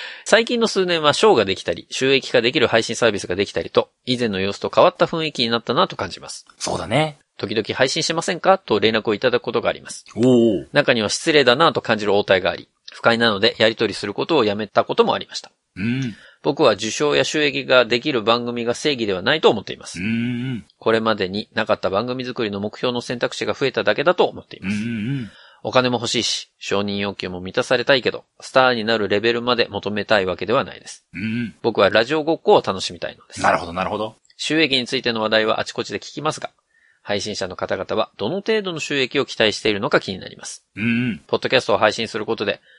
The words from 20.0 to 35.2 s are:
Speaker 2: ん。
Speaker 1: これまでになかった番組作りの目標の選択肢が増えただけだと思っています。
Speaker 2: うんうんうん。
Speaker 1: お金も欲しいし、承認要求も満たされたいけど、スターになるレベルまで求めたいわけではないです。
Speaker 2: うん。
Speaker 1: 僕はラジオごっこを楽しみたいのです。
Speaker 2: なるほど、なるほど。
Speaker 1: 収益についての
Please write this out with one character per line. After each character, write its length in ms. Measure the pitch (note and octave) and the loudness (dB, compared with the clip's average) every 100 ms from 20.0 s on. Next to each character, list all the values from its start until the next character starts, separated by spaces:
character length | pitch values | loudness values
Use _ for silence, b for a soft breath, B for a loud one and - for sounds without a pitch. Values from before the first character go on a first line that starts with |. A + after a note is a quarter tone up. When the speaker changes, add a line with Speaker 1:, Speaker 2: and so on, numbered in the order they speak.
Speaker 2:
ん。 640 | G#2 A2+ A#2+ A#2+ B2+ A2+ - _ | -4 -2 -2 -4 -6 -8 -10 _
Speaker 1:
こ 140 | A2+ | 0
れ 100 | A2+ | 2
ま 140 | A2 G#2 | 2 0
で 120 | F#2 | -2
に 220 | G2+ - | -4 -6
な 120 | A2 G#2+ | -4 -2
か 80 | |
っ 60 | G2+ | 0
た 100 | F#2+ | 0
番 180 | F#2+ B2 | -2 -2
組 160 | B2+ | -6
作 220 | B2+ B2 G#2+ | -8 -4 -4
り 60 | |
の 100 | G2+ | -4
目 140 | G#2 - | -6 -4
標 180 | B2+ | -4
の 80 | B2 | -4
選 180 | - A#2+ | -6 -4
択 160 | C3 - | -4 -4
肢 100 | G#2+ | -6
が 80 | |
増 120 | - C3+ | -2 -2
え 60 | |
た 100 | A2+ | 0
だ 120 | G#2 G#2+ | 0 2
け 100 | D3+ | 2
だ 100 | F#3 | 2
と 100 | B2+ | 0
思 160 | - | -2
っ 60 | - | -16
て 80 | - | -12
い 40 | |
ま 80 | F#2+ | -6
す。 60 | G#2 | -4
Speaker 2:
う 40 | |
ん 20 | |
う 20 | |
ん 40 | A#2 | -4
う 40 | A2+ A2 C#3 | -4 -4 -4
ん。 80 | G#2 B B B | -6 B B B
Speaker 1:
お 100 | A2+ | 0
金 180 | B2+ B2+ | 2 2
も 80 | A#2+ | 0
欲 100 | A#2 | -2
し 140 | B2 | -2
い 20 | |
し、 260 | - - - _ | -2 -6 -10 _
承 240 | - G2 | -4 -2
認 180 | G2+ G2+ | -2 -2
要 140 | G2+ | -4
求 140 | F#2+ F#2 | -6 -8
も 140 | F#2 | -8
満 120 | F#2+ | -6
た 100 | B2+ | -4
さ 120 | - B2 | 0 0
れ 80 | |
た 100 | A#2 | 2
い 80 | C3+ | 2
け 100 | G#2 | 2
ど、 120 | - - _ | -4 -10 _
ス 140 | - | 0
タ 160 | C3 B2+ | 4 4
ー 60 | A#2+ | 2
に 100 | G#2+ | 0
な 120 | A2+ | 0
る 120 | G2 | 2
レ 100 | G#2 | 2
ベ 140 | A#2 | 2
ル 80 | A#2 | 0
ま 160 | A#2+ A#2+ | 0 0
で 100 | - | 0
求 220 | G2+ G2+ | -2 -4
め 140 | G#2 G2+ | -4 2
た 120 | G#2+ | 2
い 40 | F#2 | 2
わ 120 | F2 | -2
け 80 | F#2+ | 0
で 80 | |
は 100 | C3 | -2
な 100 | F2+ | -2
い 60 | - | -10
で 80 | - | -20
す。 180 | - _ | -20 _
Speaker 2:
う 40 | E2+ | -8
ん。 360 | A2 A#2 A2+ - | -4 -4 -6 -4
Speaker 1:
僕 200 | A2+ G#2+ | -2 4
は 80 | G2 | 4
ラ 160 | G#2+ A#2 | 4 2
ジ 100 | D#3 | 0
オ 80 | |
ご 120 | D3+ D#3 | 0 0
っ 20 | |
こ 140 | G#3 E3 | 4 4
を 80 | A2 | 4
楽 140 | F#2+ | -4
し 140 | - | -8
み 80 | F2 | -8
た 80 | D2 | -10
い 80 | - | -12
の 100 | - | -18
で 60 | |
す。 80 | - | -2
Speaker 2:
な 100 | - | 0
る 60 | F#2 | 0
ほ 80 | E2+ | -2
ど、 80 | |
な 100 | F2+ | -6
る 60 | F#2 | -4
ほ 80 | G#2 | -4
ど。 180 | A2 - _ - | -6 -10 _ -12
Speaker 1:
収 240 | - D#3 | -2 0
益 160 | D3+ C3 | 2 0
に 100 | A#2 | -2
つ 80 | C3 | -4
い 60 | |
て 100 | A#2+ | -2
の 100 | A2+ | -2